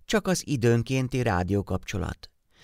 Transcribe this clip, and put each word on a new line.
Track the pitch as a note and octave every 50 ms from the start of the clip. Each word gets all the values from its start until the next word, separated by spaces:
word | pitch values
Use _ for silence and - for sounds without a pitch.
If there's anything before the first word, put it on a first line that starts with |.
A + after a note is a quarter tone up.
| -
csak | - - G#3+ F#3 F#3+
az | F3+ - - -
időnkénti | C#3+ C3 G#2 A#2+ A#2 A#2 A#2 - C3 C3 C3 B2 - C3
rádiókapcsolat. | B2 A#2 G2+ F2 F2+ F2 G2 G2+ F#2+ - G2 F#2 - - - G2 E2 - - - - - _ _ _ _ _ _